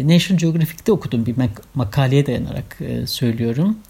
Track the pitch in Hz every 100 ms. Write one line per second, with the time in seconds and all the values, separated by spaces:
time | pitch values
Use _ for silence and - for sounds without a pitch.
0 | 143 170 180 180 165 165 156 - - 185
1 | - 120 117 123 123 - - 135 107 143
2 | 131 139 139 120 139 - - - - 120
3 | 120 - 120 113 117 123 196 214